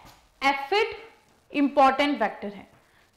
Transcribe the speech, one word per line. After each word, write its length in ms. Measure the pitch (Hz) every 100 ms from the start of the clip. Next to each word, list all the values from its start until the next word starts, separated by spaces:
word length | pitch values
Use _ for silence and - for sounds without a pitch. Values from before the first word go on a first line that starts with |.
| - - _ _
एफिड 520 | 269 277 277 403 453 - - - _ _ _
important 680 | - 285 285 269 269 285 262
vector 280 | 208 - 202
है, 180 | 196 - _ _ _ _